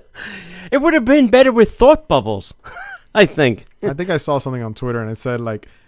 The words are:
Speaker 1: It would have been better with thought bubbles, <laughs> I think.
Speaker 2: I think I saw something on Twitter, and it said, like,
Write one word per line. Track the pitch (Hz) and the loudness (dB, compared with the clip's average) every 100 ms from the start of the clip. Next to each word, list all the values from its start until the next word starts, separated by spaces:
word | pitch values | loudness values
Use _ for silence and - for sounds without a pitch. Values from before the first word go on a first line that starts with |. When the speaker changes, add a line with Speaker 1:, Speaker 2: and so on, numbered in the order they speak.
| _ - - - - - - | _ -20 -18 -18 -20 -18 -4
Speaker 1:
It | 262 | 0
would | 320 | 2
have | 311 233 | 2 4
been | 294 240 | 4 6
better | 247 262 | 6 4
with | 233 208 | 4 2
thought | - 262 302 - | 4 4 4 2
bubbles, | 139 104 98 - - - 719 | -2 -2 -6 -8 -18 -20 -18
<laughs> | 784 762 _ | -18 -20 _
I | 214 | 2
think. | 190 - 131 104 - - | 2 2 -2 -2 -12 -10
Speaker 2:
I | - | -8
think | 139 185 | -6 -4
I | 160 | -4
saw | - 139 | -4 -6
something | 135 127 | -6 -10
on | 113 | -10
Twitter, | 107 123 117 | -10 -8 -6
and | 110 | -8
it | 110 | -10
said, | 127 120 | -8 -8
like, | 117 107 - _ | -8 -10 -14 _